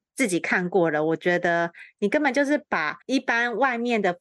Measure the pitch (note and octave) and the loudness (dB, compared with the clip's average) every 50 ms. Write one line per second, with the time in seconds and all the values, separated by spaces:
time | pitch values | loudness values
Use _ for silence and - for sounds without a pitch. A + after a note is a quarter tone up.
0 | _ _ _ - C4+ G3+ F3+ D#3+ - - A#3 G3 F3+ F3 F3+ G3 E3+ E3 D3+ D3+ | _ _ _ -4 -2 0 -2 -2 -2 -2 -2 -2 -2 0 2 2 2 2 2 0
1 | D#3 D#3+ E3 D#3+ - F3+ F3 F3 F3 F3 E3+ E3+ E3+ F3 - - - - _ - | 0 0 -2 0 0 0 0 0 2 0 0 0 0 -2 -6 -10 -20 -20 _ -4
2 | G3+ G3+ A#3+ D4+ D4+ C#4 A#3+ C#4+ C#4+ C4+ D4 C#4+ - - G#3+ F3 D#3 D3+ - - | -2 0 0 0 0 2 2 2 0 2 0 -2 -2 -2 -2 -2 -2 -2 -4 -6
3 | _ - C4 C4+ C4 - A#3+ A#3 A#3+ A#3+ A#3 G3 C4+ C4+ A#3+ A#3 A#3+ A#3+ A#3+ A3 | _ -2 -2 -2 0 0 0 0 0 -2 0 0 0 0 0 0 -2 -2 0 0
4 | G3 F#3 F3 - | 0 0 -2 -2